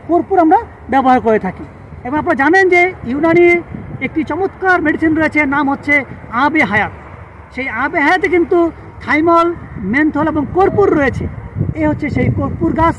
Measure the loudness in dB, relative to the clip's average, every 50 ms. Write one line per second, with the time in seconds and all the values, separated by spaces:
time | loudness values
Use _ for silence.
0 | -4 0 0 0 0 0 2 2 4 6 4 4 2 -2 -12 -18 -8 -2 0 2
1 | 4 4 2 2 4 2 0 0 0 -4 -8 -10 -12 -16 -18 -20 -20 -20 -18 -14
2 | -10 -6 -4 -4 -2 0 0 2 2 4 4 4 4 4 4 4 4 2 0 -4
3 | -8 -6 -4 0 2 2 4 6 6 6 4 2 0 -4 -10 -12 -12 -12 -10 -8
4 | -8 -6 -4 -4 -4 -2 -2 -4 -4 -4 -4 -2 0 2 2 2 2 0 0 0
5 | 0 0 2 2 0 0 0 0 0 0 0 0 0 -2 -2 -4 -2 0 0 0
6 | 0 -2 -10 -16 -14 -8 -2 0 0 2 2 2 0 0 0 -2 -2 -4 -6 -12
7 | -18 -20 -20 -20 -20 -20 -20 -20 -20 -16 -12 -10 -10 -8 -6 -4 -4 -4 -2 0
8 | 0 2 2 2 0 0 0 0 2 2 2 2 2 0 -2 -6 -16 -20 -18 -12
9 | -6 -2 -2 0 2 4 4 4 2 2 -2 -6 -10 -14 -12 -10 -6 -2 0 0
10 | 0 0 0 0 -2 -2 -2 -2 -4 -2 0 2 2 2 4 2 2 2 2 2
11 | 2 0 -2 -2 -4 -8 -8 -10 -14 -8 -6 -4 -4 -4 -2 -2 -2 -2 -2 -2
12 | -4 -4 -2 0 0 0 0 -2 -2 -4 -4 -4 -2 -2 0 2 0 0 0